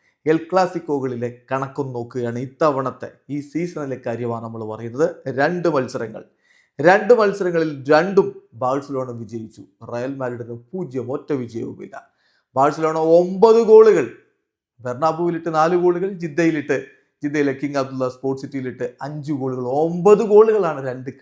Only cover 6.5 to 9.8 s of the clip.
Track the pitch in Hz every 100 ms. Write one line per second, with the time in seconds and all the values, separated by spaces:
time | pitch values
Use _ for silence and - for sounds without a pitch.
6.5 | _ _ - 156 202 208 240 208 196 180
7.5 | 170 160 139 127 151 185 196 196 - _
8.5 | 113 127 139 143 135 127 117 107 113 110
9.5 | - - _